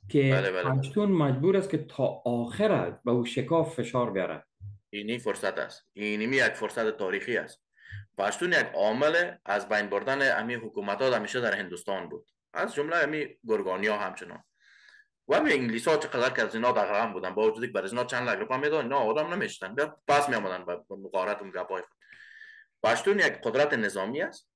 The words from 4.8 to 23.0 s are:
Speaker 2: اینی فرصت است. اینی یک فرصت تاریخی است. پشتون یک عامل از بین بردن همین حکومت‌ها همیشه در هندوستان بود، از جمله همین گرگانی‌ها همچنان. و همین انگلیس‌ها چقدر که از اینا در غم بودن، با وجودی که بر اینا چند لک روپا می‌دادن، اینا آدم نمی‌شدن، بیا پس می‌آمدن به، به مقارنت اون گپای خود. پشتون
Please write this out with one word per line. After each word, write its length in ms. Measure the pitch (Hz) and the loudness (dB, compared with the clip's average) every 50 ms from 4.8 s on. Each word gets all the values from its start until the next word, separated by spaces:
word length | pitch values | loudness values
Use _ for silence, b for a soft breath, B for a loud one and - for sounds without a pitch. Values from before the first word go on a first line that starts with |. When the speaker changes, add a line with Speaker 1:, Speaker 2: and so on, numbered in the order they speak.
| _ _ | _ _
Speaker 2:
اینی 280 | - 104 104 107 120 120 | -10 -8 -4 -4 -6 -2
فرصت 400 | - 107 98 - - 98 92 - | -2 -4 -4 -2 -2 -4 -2 -2
است. 280 | 67 - - - _ _ | -6 -6 -8 -18 _ _
اینی 440 | _ 98 104 104 107 107 110 120 135 | _ -6 -4 -2 -2 0 0 2 2
یک 60 | 135 | 4
فرصت 540 | 123 110 - - 110 101 - 120 113 110 107 | 4 2 2 -2 -6 -4 -2 0 -2 -2 0
تاریخی 400 | - 101 92 98 98 - - 117 | -2 -2 -2 -2 -2 -2 -2 -2
است. 260 | 95 - - - _ _ _ B B B B B 101 B B _ - | -2 -4 -6 -14 _ _ _ B B B B B -14 B B _ -2
پشتون 340 | 98 104 101 - 175 180 | -2 -2 0 -2 0 2
یک 140 | 175 147 120 - - | 2 2 2 0 0
عامل 600 | 80 98 107 110 127 147 151 165 170 175 175 - - _ | 2 2 2 4 4 2 4 4 2 0 0 -6 -12 _
از 240 | - 101 104 98 98 | -2 -2 -2 0 0
بین 180 | 107 104 104 | 0 0 0
بردن 360 | 101 101 101 101 131 135 139 | 0 -2 -2 0 -2 0 2
همین 360 | 139 131 - - 113 117 123 117 | 2 2 2 0 0 -4 -6 -6
حکومت‌ها 580 | 113 107 - 107 101 101 101 - 131 131 123 | -8 -8 -8 -6 -2 -2 0 2 2 2 2
همیشه 240 | 110 104 101 - 127 | 2 0 -2 -2 0
در 140 | 120 110 101 | 0 0 0
هندوستان 540 | 101 101 87 87 85 - - 98 92 90 85 | -2 -4 -8 -10 -10 -6 -4 -4 -4 -4 -8
بود، 180 | - 87 _ _ _ _ _ _ - | -12 -14 _ _ _ _ _ _ -4
از 200 | - 180 226 - | -4 -4 -2 -2
جمله 220 | 147 147 156 165 | -4 -2 0 2
همین 320 | 170 151 143 156 151 147 - - _ - | 2 2 2 0 -4 -6 -6 -10 _ -2
گرگانی‌ها 520 | 117 107 101 98 95 92 95 101 107 104 104 | -2 0 0 0 -2 -2 0 0 0 0 0
همچنان. 440 | 101 92 92 - 90 85 87 - _ _ b b b b b b b b b b b b b _ _ - | -2 -6 -8 -10 -14 -14 -16 -18 _ _ b b b b b b b b b b b b b _ _ 2
و 80 | 143 | 2
همین 160 | 185 311 151 | 4 4 4
انگلیس‌ها 440 | 156 135 127 117 110 117 - 165 156 | 2 2 2 0 -2 0 2 2 2
چقدر 380 | 147 - - - 127 120 131 127 | 2 0 -2 0 2 2 2 2
که 80 | 123 | 0
از 120 | 113 101 - | -2 0 0
اینا 180 | 113 117 123 | 0 2 2
در 200 | 113 110 101 92 | 4 4 2 2
غم 200 | 104 101 117 113 | 2 0 0 0
بودن، 220 | 101 90 92 92 92 | -2 -4 -6 -4 0
با 160 | 104 110 110 | 4 2 2
وجودی 160 | 107 113 120 | 2 0 -6
که 60 | - | -4
بر 120 | 104 98 92 | -2 -4 -4
اینا 200 | 98 117 123 123 | -2 -2 -2 -2
چند 240 | 123 131 123 123 120 | -2 -2 -2 0 0
لک 100 | 120 95 | -2 -2
روپا 180 | 107 110 131 | -2 -2 -2
می‌دادن، 260 | 131 143 147 156 156 | 0 0 2 2 0
اینا 140 | 127 117 139 | 0 0 0
آدم 380 | 143 117 107 120 151 156 170 175 | 2 2 2 2 0 0 -2 -2
نمی‌شدن، 400 | 202 135 104 - - - - 113 | -2 -4 -4 -4 -8 -10 -6 -2
بیا 240 | 139 151 151 - _ _ - | -2 -2 -2 -4 _ _ 2
پس 200 | 143 147 143 139 | 4 4 4 2
می‌آمدن 360 | 123 110 101 95 90 92 90 | 0 0 0 -2 -4 -6 -4
به، 120 | 87 87 87 - _ | -6 -6 -8 -8 _
به 80 | 98 | -14
مقارنت 440 | 98 98 90 92 92 92 101 104 101 | -12 -12 -4 -2 -2 0 0 -2 -4
اون 100 | 101 95 | -8 -10
گپای 320 | 92 90 90 87 95 92 | -8 -8 -6 -4 -6 -6
خود. 140 | 90 _ _ _ B B B B B B B B B B B B B B B _ | -6 _ _ _ B B B B B B B B B B B B B B B _
پشتون 360 | - 110 - 156 | 2 2 2 4